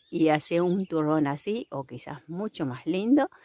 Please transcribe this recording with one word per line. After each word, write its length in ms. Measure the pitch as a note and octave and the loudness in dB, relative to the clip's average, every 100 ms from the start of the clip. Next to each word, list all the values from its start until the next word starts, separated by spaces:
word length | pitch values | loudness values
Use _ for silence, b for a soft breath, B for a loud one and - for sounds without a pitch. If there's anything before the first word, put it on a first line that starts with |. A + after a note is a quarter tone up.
| - | -8
y 180 | F3 D#3 | 2 4
hace 320 | D3+ - E3+ | 4 2 0
un 260 | F3 F#3+ F#3+ | 2 0 0
turrón 400 | D#3+ D3+ D#3 C#3+ | 0 2 2 2
así, 400 | C#3 - A3 - | -2 -4 -6 -6
o 140 | C#3 | -10
quizás 440 | C3+ B2 - C#3+ - | -10 -12 -12 -14 -12
mucho 380 | E3+ G#3+ - C#3 | -8 -8 -4 -6
más 200 | B2+ D#3+ | -6 -4
lindo. 420 | F#3 A3 C#4+ C4+ B | -2 4 4 2 B